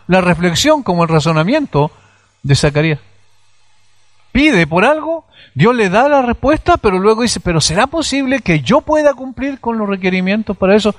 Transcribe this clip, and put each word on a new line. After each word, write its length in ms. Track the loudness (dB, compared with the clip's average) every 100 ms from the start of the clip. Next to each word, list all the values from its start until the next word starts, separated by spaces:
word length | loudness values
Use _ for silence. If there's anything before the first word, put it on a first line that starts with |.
| -2
la 140 | 0
reflexión, 600 | 2 0 0 0 0 0
como 220 | 0 -2
el 40 | 0
razonamiento 840 | 0 0 0 0 0 -2 -2 -2 -4 _ _ _ _
de 120 | -2
Zacarías. 460 | 0 0 0 -2 -4 -8 _ _ _ _ _ _ _ _ _ _ _ _
Pide 340 | 0 2 2 0
por 180 | 2
algo, 420 | 2 0 -2 -8 -10 -20 -10
Dios 200 | 0 2
le 160 | 2 2
da 180 | 2 2
la 140 | 2
respuesta, 560 | 0 -2 0 0 0 0
pero 200 | 0 0
luego 240 | 2 2
dice: 180 | 0 -4
"Pero, 200 | -2 -2
¿será 260 | 0 0 -2
posible 540 | -2 -4 -4 -2 -2
que 200 | 0 -2
yo 200 | 0 0
pueda 320 | 2 0 2
cumplir 480 | 0 -6 -8 -8 -6
con 160 | -6 -6
los 120 | -4
requerimientos 680 | -4 -2 -2 -2 -2 -4 -2
para 200 | 2 2
eso?". 180 | 2